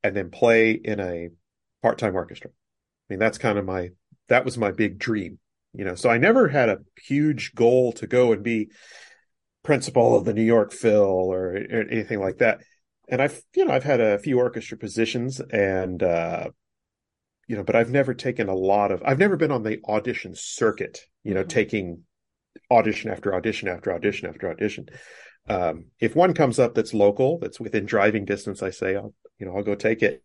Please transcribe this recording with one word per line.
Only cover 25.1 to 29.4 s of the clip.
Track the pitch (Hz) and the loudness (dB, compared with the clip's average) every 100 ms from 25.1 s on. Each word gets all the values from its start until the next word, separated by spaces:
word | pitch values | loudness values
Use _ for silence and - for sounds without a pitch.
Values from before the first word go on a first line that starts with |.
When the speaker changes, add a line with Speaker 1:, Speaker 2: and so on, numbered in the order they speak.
| - - _ - | -20 -20 _ -6
Speaker 1:
Um, | 98 87 80 - _ | -2 -2 -4 -14 _
if | 113 | 0
one | 156 185 | 4 4
comes | 165 139 117 | 4 2 4
up | 120 | 2
that's | 117 107 | 2 -2
local, | 110 101 101 131 170 | 4 4 4 0 0
that's | 95 - | -8 -10
within | 110 110 101 | -6 -4 0
driving | 110 104 107 | 2 2 2
distance, | 98 101 - 95 | -4 -6 -6 -8
I | 95 | -8
say, | - 98 | -4 -4
"I'll, | 98 107 _ _ | -4 -6 _ _
you | _ | _